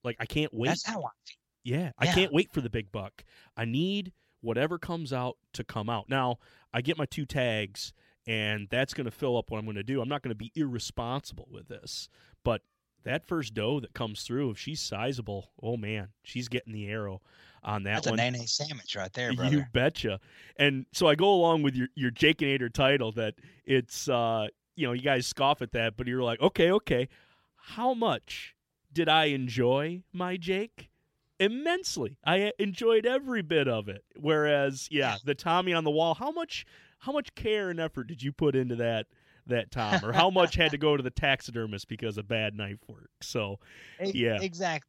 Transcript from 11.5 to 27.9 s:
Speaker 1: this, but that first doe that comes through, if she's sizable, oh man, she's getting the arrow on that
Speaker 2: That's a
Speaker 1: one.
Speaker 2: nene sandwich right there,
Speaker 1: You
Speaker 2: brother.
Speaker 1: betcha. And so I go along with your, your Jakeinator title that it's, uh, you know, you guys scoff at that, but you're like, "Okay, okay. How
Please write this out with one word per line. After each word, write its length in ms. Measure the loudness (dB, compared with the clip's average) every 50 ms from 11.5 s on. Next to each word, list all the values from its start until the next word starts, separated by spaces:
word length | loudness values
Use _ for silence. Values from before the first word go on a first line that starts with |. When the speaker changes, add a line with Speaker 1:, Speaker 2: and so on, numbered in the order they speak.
| -18 -20 -16
Speaker 1:
this, 420 | -16 -18 -16 -14 -12 -12 -12 -12 -14 _ _ _ _ _ _ _
but 180 | 0 0 0 _ _ _ _ _ _ _ _ _
that 220 | -4 -4 -4 -2
first 280 | -2 -2 -2 -2 -4 -4
doe 240 | -2 0 0 0 0
that 140 | -4 -8 _
comes 260 | -6 -6 -6 -6 -10
through, 300 | -8 -4 -2 -2 0 -2
if 80 | -4 -6
she's 200 | -8 -8 -6 -6
sizable, 720 | -6 -6 -6 -4 -4 -4 -4 -4 -6 -8 -8 -8 -10 _ _ -8 -6
oh 120 | -4 -4
man, 380 | -4 -4 -4 -4 -4 -6 -10 _ _ _
she's 240 | -10 -8 -8 -6
getting 240 | -4 -4 -6 -6 -6 -10
the 140 | -8 -8
arrow 320 | -6 -6 -6 -6 -6 -8 -10 _ _ _ -20 -20 -20 _ _ -6
on 180 | -4 -4 -2 0
that 120 | 0 -2 0 0
Speaker 2:
That's 40 |
a 20 | 0
Speaker 1:
one. 60 | 0
Speaker 2:
nene 300 | 0 0 0 -2 -4 -6
sandwich 480 | -6 -4 -4 -4 -6 -10 -12 -10 -10 -8
right 160 | -8 -8 -8 -6
there, 180 | -6 -4 -4
Speaker 1:
You 60 | -2
Speaker 2:
brother. 320 | 0 0 2 2 2 0 0 0
Speaker 1:
betcha. 460 | 0 0 0 0 -2 -4 -4 -4 -6 _ _ -20 -20 -20 -20 -2
And 300 | 0 2 2 2 -2 -6 _ -2
so 140 | 4 6
I 80 | 6 6
go 160 | 6 6 6 6
along 280 | 6 6 6 4 4 4
with 120 | 2 2
your, 140 | 2 -2 -2 _
your 160 | -2 -2 -2
Jakeinator 600 | 2 6 6 6 6 4 0 0 0 0 -2 -4
title 400 | 0 2 4 4 4 4 0 -2 -2
that 220 | -2 -4 -4 -6 _ -20 -20 -20 _ _
it's, 420 | 2 2 2 2 _ -10 -6 -2 0
uh, 380 | 2 2 2 2 2 0 -2 -4 _ _ _ _ _
you 100 | -4 -2
know, 60 | -2 -2
you 80 | 0
guys 240 | 2 2 2 2 2
scoff 340 | -2 -2 2 2 2 4 2 -2
at 80 | -4 -2
that, 220 | 0 0 0 -2
but 100 | -4 -4
you're 160 | -2 -2 0 0
like, 160 | 0 0 4
"Okay, 300 | 2 2 6 6 6 6
okay. 360 | 6 4 _ 0 0 0 0 -2 -6 -20 _ _ _ _ _ _ _
How 380 | _ -20 -16 -8 -2 0 0